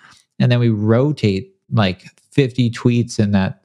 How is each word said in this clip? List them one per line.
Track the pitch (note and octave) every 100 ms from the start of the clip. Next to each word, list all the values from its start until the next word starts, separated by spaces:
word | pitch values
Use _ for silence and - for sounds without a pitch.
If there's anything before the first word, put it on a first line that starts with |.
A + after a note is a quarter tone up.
| - - _ -
and | B2
then | B2
we | A#2+
rotate, | G#2+ G#2+ A2+ C#3+ D3 G#2+ F#2+ F#2+ _ -
like, | A#2+ G2 F2+ - _ _
fifty | - C3 A#2 A#2+
tweets | A#2 B2+ A#2+ A#2 -
in | G#2
that | G2+ F#2+ -